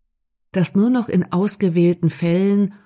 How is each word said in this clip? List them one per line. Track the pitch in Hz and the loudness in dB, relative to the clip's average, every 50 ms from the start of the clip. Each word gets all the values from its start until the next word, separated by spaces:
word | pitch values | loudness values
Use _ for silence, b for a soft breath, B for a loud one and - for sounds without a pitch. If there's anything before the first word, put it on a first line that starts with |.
| _ _ _ _ _ _ _ _ _ _ | _ _ _ _ _ _ _ _ _ _
das | - 190 170 - - | -2 -2 -2 0 0
nur | 196 208 240 | 0 2 2
noch | 254 254 214 - | 0 -2 -2 -2
in | - 185 - - | -2 -2 -2 -2
ausgewählten | - 180 196 208 - - 208 180 165 175 170 175 175 175 165 160 | -4 -2 -2 -2 -2 -2 -2 0 2 2 2 2 2 0 -2 -2
Fällen | - - 175 170 170 185 190 202 202 202 202 190 B B B | -2 -2 -2 -2 0 0 0 0 2 0 0 -2 B B B